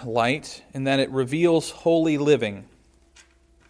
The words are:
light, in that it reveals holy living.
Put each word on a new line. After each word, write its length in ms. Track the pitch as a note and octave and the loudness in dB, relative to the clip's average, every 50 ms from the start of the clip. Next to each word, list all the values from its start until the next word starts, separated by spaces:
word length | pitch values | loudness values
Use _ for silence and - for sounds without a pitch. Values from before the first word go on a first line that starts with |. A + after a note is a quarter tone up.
| - | -8
light, 560 | A#2+ A2+ A#2+ A2+ A#2+ C#3+ D3+ - - - - - - | -4 -2 0 0 0 0 -2 -6 -12 -18 -20 -20 -14
in 120 | - C3+ C3+ | -10 -6 -2
that 160 | C3+ C3+ C3+ | 0 0 0
it 100 | C3+ - | 0 -2
reveals 600 | C3 C3+ C3 A#2 C#3+ D#3+ F3 E3+ E3 D#3+ D#3 - | -2 -4 -2 -2 0 2 2 4 4 2 0 -2
holy 460 | - - - E3+ E3 E3 D#3+ D#3+ D3+ | -10 -4 0 2 2 2 2 2 0
living. 480 | C#3 D3 D3 D3 A#2+ A#2 G#2 G2+ G2 G#2 - _ _ _ _ _ _ _ _ _ - _ _ _ _ _ _ _ _ _ | 2 4 2 2 2 2 -4 -6 -10 -14 -20 _ _ _ _ _ _ _ _ _ -20 _ _ _ _ _ _ _ _ _